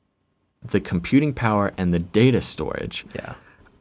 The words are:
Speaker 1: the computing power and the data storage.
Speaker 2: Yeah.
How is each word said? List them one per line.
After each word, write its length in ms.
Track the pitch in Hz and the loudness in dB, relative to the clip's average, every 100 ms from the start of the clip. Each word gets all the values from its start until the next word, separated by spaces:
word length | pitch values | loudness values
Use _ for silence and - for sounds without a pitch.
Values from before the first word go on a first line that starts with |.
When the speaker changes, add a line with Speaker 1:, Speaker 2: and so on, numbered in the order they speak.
| _ _ _ _ _ _ | _ _ _ _ _ _
Speaker 1:
the 160 | - 101 | -4 -2
computing 520 | - 90 87 135 151 | 0 -4 2 2 2
power 400 | 131 117 104 101 - | 0 0 0 0 0
and 160 | 90 | 0
the 60 | 85 | 0
data 420 | 87 104 123 113 | 2 4 4 4
storage. 640 | - - 78 - - - - | 0 -4 -6 -6 -8 -10 -12
Speaker 2:
Yeah. 220 | - - - - _ _ _ | -12 -12 -14 -20 _ _ _